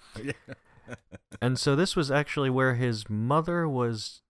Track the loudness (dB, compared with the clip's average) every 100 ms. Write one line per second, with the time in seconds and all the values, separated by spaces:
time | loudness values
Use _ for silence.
0 | -16 -10 -8 -10 -12 -20 _ -20 -18 -18
1 | _ -20 _ -2 -2 0 2 2 2 2
2 | 2 0 0 0 0 4 2 2 0 -2
3 | -4 -2 2 2 2 0 0 0 0 -2
4 | -8 -14